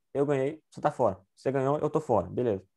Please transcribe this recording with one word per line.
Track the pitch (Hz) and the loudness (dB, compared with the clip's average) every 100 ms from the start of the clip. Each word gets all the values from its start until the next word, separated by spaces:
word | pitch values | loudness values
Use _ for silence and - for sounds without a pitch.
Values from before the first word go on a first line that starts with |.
| _ | _
eu | 135 143 | -2 0
ganhei, | 135 135 160 _ | 0 -2 -4 _
você | - | -2
tá | 151 | -2
fora. | - 113 92 _ | 2 0 0 _
Você | _ 135 | _ -2
ganhou, | 135 131 151 | 0 0 0
eu | 151 | 0
tô | 160 | -2
fora, | - 107 92 | 0 0 0
beleza. | 104 123 98 - | -2 -2 -2 -6